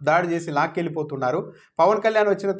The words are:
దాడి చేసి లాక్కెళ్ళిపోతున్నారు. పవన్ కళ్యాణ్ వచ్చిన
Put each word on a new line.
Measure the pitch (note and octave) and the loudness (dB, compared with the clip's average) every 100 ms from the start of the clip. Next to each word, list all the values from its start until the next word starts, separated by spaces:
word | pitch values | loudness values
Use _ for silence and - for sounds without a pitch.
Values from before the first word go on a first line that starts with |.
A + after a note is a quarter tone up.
| C#3+ | 0
దాడి | E3+ F3 | 2 2
చేసి | E3 D#3+ C#3+ | -4 -2 -2
లాక్కెళ్ళిపోతున్నారు. | D#3+ F3 E3+ D#3 D3+ C3+ B2+ E3 - - _ - | -2 -2 -4 -4 -6 -4 -2 -2 -6 -14 _ 2
పవన్ | F3+ G#3+ | 4 4
కళ్యాణ్ | A3 G#3+ G#3 | 2 2 2
వచ్చిన | G3 G3 | 0 -2